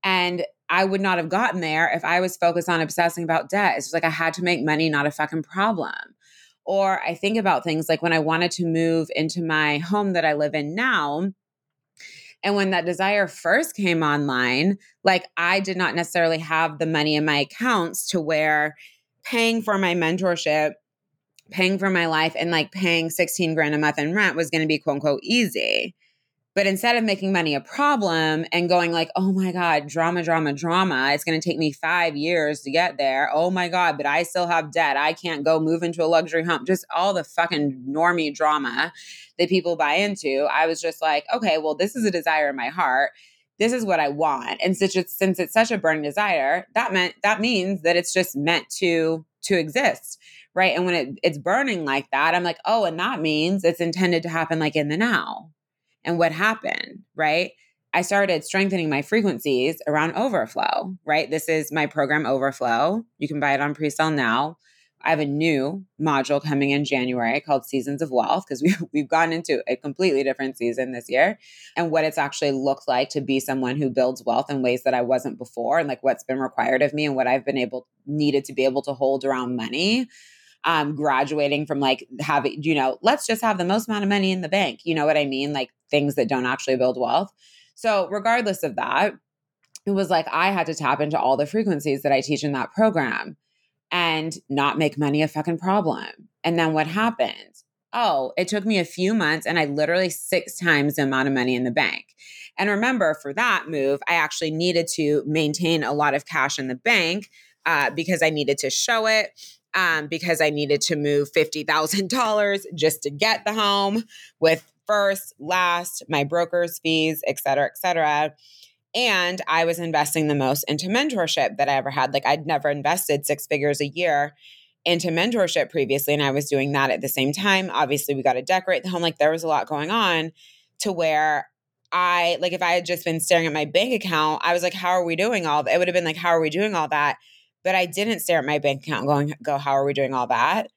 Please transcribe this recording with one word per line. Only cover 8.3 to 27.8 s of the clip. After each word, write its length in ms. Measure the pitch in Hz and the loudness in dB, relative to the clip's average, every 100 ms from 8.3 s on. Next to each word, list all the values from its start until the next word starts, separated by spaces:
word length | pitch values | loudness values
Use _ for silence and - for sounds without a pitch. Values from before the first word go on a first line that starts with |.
| 165 175 | 0 0
to 120 | - | 0
move 440 | 170 160 165 165 151 | 0 2 2 0 -2
into 280 | - 156 175 | -2 -2 -2
my 360 | 165 156 151 147 | -2 2 2 0
home 340 | 170 208 202 | -2 -2 0
that 120 | 175 | 2
I 100 | 160 | 2
live 200 | 147 151 | 2 0
in 200 | 151 147 | -2 -4
now, 580 | 185 254 208 143 147 190 - _ _ _ _ _ _ - - - _ | -2 0 0 -2 -2 -4 -6 _ _ _ _ _ _ -20 -20 -20 _
and 140 | 202 202 | -2 0
when 140 | 196 | 2
that 160 | 180 170 | 0 0
desire 400 | 175 190 208 185 | 0 0 2 0
first 480 | - 165 233 320 - | -2 2 2 0 -2
came 260 | 190 165 | 0 2
online, 760 | 151 147 143 127 123 127 180 196 _ _ | 2 0 0 0 2 2 2 0 _ _
like, 240 | 190 185 - - | 2 2 -2 -2
I 240 | 170 196 | 0 0
did 160 | 196 180 | 0 -2
not 180 | 170 | -2
necessarily 440 | 160 170 175 165 160 | 0 -2 2 2 0
have 400 | 156 160 165 151 | 0 0 0 -2
the 80 | 160 | 0
money 300 | 160 151 151 | 2 2 2
in 80 | |
my 160 | 156 147 | 2 0
accounts 680 | 143 - 226 190 170 - - | -2 -2 0 0 -2 -4 -4
to 100 | 180 | -2
where 560 | 156 151 156 151 151 147 - _ _ _ | 0 0 2 2 0 -6 -20 _ _ _
paying 360 | - 240 233 226 | -6 0 2 2
for 160 | 214 196 | 0 0
my 180 | 185 | 2
mentorship, 760 | 175 160 180 185 170 156 151 151 - _ _ _ _ _ _ _ | 2 0 0 0 0 0 2 0 -4 _ _ _ _ _ _ _
paying 280 | 190 185 190 | 0 0 2
for 120 | 196 | 0
my 160 | 185 165 | 0 2
life, 280 | 156 160 - | 0 0 -2
and, 120 | 170 | 0
like, 220 | 165 - | 0 -2
paying 380 | 190 185 170 165 | -2 0 0 -2
sixteen 440 | - 170 - 170 | -2 -2 0 -2
grand 200 | 160 147 | 0 0
a 40 | 151 | 2
month 200 | 151 151 | 0 0
in 160 | 147 | -2
rent 220 | 196 190 147 | 0 0 0
was 120 | 160 | -2
gonna 180 | 165 156 | 0 0
be 120 | 151 | 0
quote 160 | - | 0
unquote 260 | 143 151 143 | -2 0 -2
easy. 720 | - 240 214 - 57 52 62 _ _ _ _ _ _ 196 | 0 0 2 -2 0 -2 -2 _ _ _ _ _ _ 0
But 100 | 196 | 0
instead 300 | 190 240 240 | 2 2 2
of 80 | |
making 280 | 220 196 190 | 0 -2 0
money 220 | 190 160 | 0 0
a 60 | 143 | -2
problem 840 | - - | -4 0